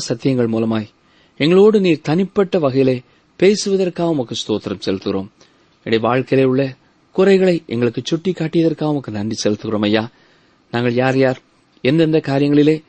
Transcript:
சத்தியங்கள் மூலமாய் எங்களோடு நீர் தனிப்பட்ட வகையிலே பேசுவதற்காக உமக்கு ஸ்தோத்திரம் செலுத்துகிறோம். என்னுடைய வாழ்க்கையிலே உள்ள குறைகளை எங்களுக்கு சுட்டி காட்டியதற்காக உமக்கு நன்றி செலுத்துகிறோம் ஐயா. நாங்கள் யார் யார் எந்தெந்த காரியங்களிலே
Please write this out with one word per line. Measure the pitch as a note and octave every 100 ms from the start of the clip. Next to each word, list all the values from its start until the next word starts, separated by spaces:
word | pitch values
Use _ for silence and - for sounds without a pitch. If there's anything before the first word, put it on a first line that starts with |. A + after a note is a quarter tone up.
| -
சத்தியங்கள் | B2 C#3+ B2+ A#2
மூலமாய் | A2 A2+ A2 G#2 _ _ _ _ _
எங்களோடு | D3 F3+ G#3 G#3+
நீர் | F#3 D#3
தனிப்பட்ட | - E3 F#3+ - F#3+ F#3+
வகையிலே | C#3+ C3 C3 B2 - _ _ -
பேசுவதற்காக | F#3 G#3 G3+ F#3+ F#3 F3 E3+
உமக்கு | D#3 A#2+
ஸ்தோத்திரம் | A2+ - G#2+ G2+ F#2+ -
செலுத்துகிறோம். | F#2+ G#2 F#2+ G2 _ _ _ _ _
என்னுடைய | - A2+
வாழ்க்கையிலே | A2+ B2 B2+ C3+ C3
உள்ள | B2+ C3+ C3 _ _ _
குறைகளை | - F#3+ F#3+ F#3 E3+ -
எங்களுக்கு | A#2 A#2+ A#2+
சுட்டி | B2 D#3+ F#3+
காட்டியதற்காக | F3 D#3+ E3+ E3 D3+ D3+
உமக்கு | D3 A#2+
நன்றி | G#2+ G#2+ G#2+ G#2
செலுத்துகிறோம் | G#2 A2 G#2+
ஐயா. | G#2 G#2+ A2+ _ _ _ _ _ _
நாங்கள் | A#2 B2
யார் | A#2+ C3 C3
யார் | C3 C3 _ _ _ _
எந்தெந்த | B2+ D#3+ D#3+ D#3
காரியங்களிலே | C#3+ C#3 C#3+ D3 D3 D#3